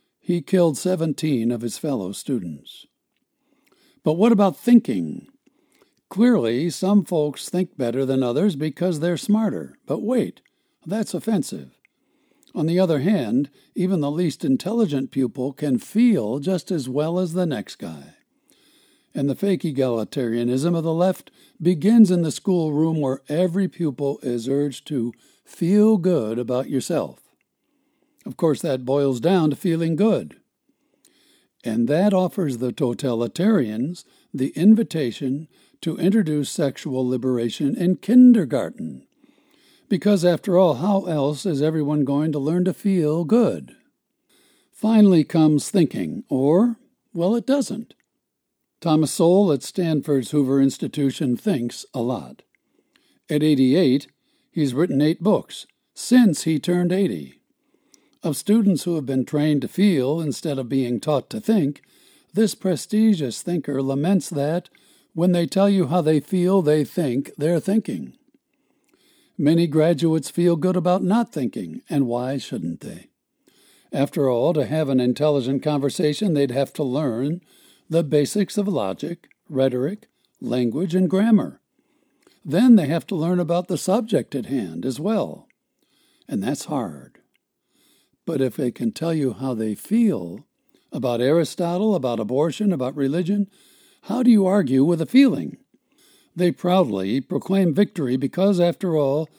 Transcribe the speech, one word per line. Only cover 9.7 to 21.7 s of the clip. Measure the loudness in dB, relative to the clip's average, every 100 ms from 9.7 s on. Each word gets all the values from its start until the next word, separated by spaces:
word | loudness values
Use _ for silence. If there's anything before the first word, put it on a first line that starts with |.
| -14 -8
But | -6
wait, | -2 -2 -2 -8 _ _ _ _
that's | -8 -6 -6
offensive. | -6 -2 -2 -4 -10 -16 _ _ _ _ _ _ _ _
On | -6
the | -2 2
other | 2 2
hand, | 2 0 0 -2 -2 _ _
even | -4 -2 0
the | -2
least | -2 -4 -2
intelligent | -2 -2 -2 -2 0 -2 -4
pupil | -4 -4 -4 -8
can | -4 -2 -2
feel | -2 2 2 2 0 -4
just | -2 -4 -2
as | -4 -2
well | -2 -2 -2
as | -2
the | -2
next | -2 -4 -8 -14
guy. | -14 -14 -18 _ _ _ _ _ _ _ _ _ _
And | -4 -4
the |
fake | -2 -2 -2
egalitarianism | -2 -2 -2 -2 -4 -4 -4 -2 -2 -2 0
of | -2
the | -2
left | 0 0 -2 -10 _ _ -4
begins | -2